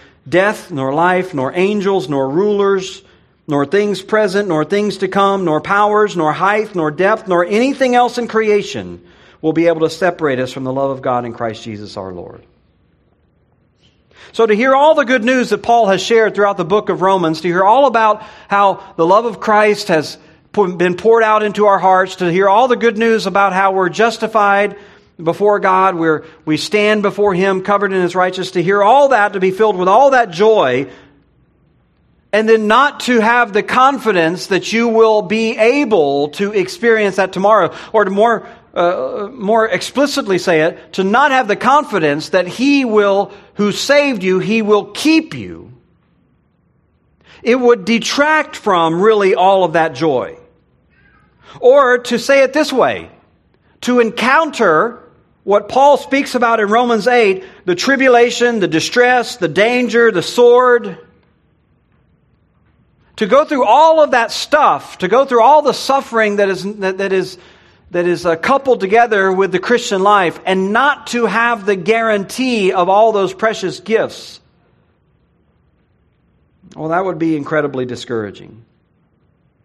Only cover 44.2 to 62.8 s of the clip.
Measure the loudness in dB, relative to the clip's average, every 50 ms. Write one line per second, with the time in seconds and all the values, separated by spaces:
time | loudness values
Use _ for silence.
44.2 | -2 -2 -2 0 0 -2 -2 -2 0 2 0 0 0 -4 -8 -4 0 2 2 2
45.2 | 0 -2 -6 -14 -12 -14 -14 -16 -20 -20 -20 -20 _ _ _ _ _ _ _ _
46.2 | _ _ _ _ _ _ _ _ _ _ _ _ _ _ _ _ _ _ _ _
47.2 | _ _ -20 -6 -2 0 0 2 4 2 2 2 0 -2 -2 -2 -2 -2 -2 -2
48.2 | 0 0 0 0 -2 -4 -8 -8 -2 0 0 2 2 0 0 2 2 2 2 2
49.2 | 2 0 2 2 2 2 4 2 2 2 0 0 0 -2 -2 -2 -2 0 0 -2
50.2 | -4 -6 -12 -16 -20 _ _ _ _ _ _ _ _ _ _ _ _ _ _ _
51.2 | _ _ _ _ _ -20 -8 0 4 4 6 6 6 4 2 0 -2 -2 -4 -4
52.2 | 0 2 2 2 2 2 2 0 -2 0 0 0 2 2 0 -4 -8 -14 -20 _
53.2 | _ _ _ _ _ _ _ _ _ _ _ _ -4 0 2 2 2 0 -2 -2
54.2 | 0 2 2 2 2 0 -2 0 2 2 2 2 0 -2 -4 -12 -20 -20 _ _
55.2 | _ _ _ _ -4 0 0 0 0 0 0 2 4 4 4 2 0 -2 -2 -2
56.2 | -2 -2 -4 -2 0 0 0 0 0 0 0 0 0 0 0 0 0 2 2 2
57.2 | 2 2 0 -2 -6 -16 -20 -10 -6 -4 -4 -2 0 0 0 2 2 4 4 4
58.2 | 4 2 0 0 -2 -2 0 0 -2 -2 -2 -2 -4 -2 0 2 2 2 2 0
59.2 | -2 -4 -6 -6 -6 -2 0 0 0 2 0 0 -2 0 2 2 2 2 2 0
60.2 | -4 -4 0 4 4 6 6 6 4 4 2 0 0 -4 -14 -16 -20 _ _ _
61.2 | _ _ _ _ _ _ _ _ _ _ _ _ _ _ _ _ _ _ _ _
62.2 | _ _ _ _ _ _ _ _ _ _ _ _